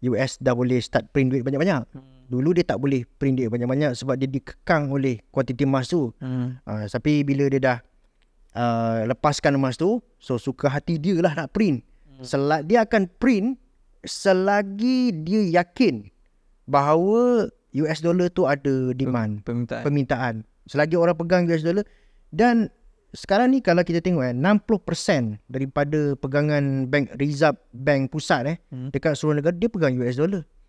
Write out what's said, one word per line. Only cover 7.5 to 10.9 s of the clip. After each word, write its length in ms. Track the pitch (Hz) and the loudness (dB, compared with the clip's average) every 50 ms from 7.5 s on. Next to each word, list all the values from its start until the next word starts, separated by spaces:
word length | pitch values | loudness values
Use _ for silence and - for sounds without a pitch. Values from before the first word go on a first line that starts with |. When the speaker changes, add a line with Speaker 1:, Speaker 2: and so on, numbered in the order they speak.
| 135 135 131 | 0 2 2
Speaker 1:
dah, 160 | 131 123 120 - _ _ _ _ _ _ _ _ _ _ _ _ _ - | 0 0 -2 -4 _ _ _ _ _ _ _ _ _ _ _ _ _ -6
ah, 520 | 101 117 120 117 117 117 113 113 113 110 | -2 -2 0 0 0 0 0 0 -2 -2
lepaskan 480 | 113 127 - - 151 143 - - 151 139 | -2 -2 0 0 0 0 2 0 2 2
emas 200 | 135 135 131 120 | 2 0 -2 -2
tu, 280 | - 160 190 233 247 - _ _ _ | -2 0 0 0 -2 -4 _ _ _
so 160 | - - 131 | -8 -4 -4
suka 320 | 113 - 139 123 - - | -4 -4 -6 -6 -2 -2
hati 320 | 143 135 147 - - | -2 -2 -2 -4 -4